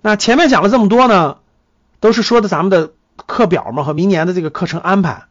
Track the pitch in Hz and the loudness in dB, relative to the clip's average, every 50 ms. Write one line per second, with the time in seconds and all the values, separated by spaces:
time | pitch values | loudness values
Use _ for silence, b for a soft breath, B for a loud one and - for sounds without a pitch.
0 | _ 214 214 202 - 226 233 285 349 294 262 165 160 202 240 254 214 196 220 240 | _ -2 -2 -2 0 0 2 2 2 2 2 2 2 2 2 2 2 2 2 2
1 | 254 247 214 185 165 139 - _ _ _ _ _ _ _ _ _ _ _ _ _ | 4 4 4 2 2 0 -4 _ _ _ _ _ _ _ _ _ _ _ _ _
2 | - 220 226 233 214 - 233 240 208 202 180 147 170 196 190 170 160 - _ _ | 0 0 2 2 0 0 0 0 0 0 -2 -2 0 2 2 0 0 -2 _ _
3 | _ _ _ - - - - - 240 185 170 - - - 117 143 139 143 151 151 | _ _ _ -20 -16 -10 -2 -2 0 0 0 -4 -4 -6 -8 -6 -6 -4 -4 -2
4 | 175 202 190 160 160 180 180 180 165 156 - - 185 - - 165 - 170 190 196 | 0 0 0 0 -2 -2 -2 -4 -6 -6 -6 -6 -8 -6 -6 -6 -2 0 0 0
5 | 190 160 110 - - _ | 0 -2 -4 -8 -16 _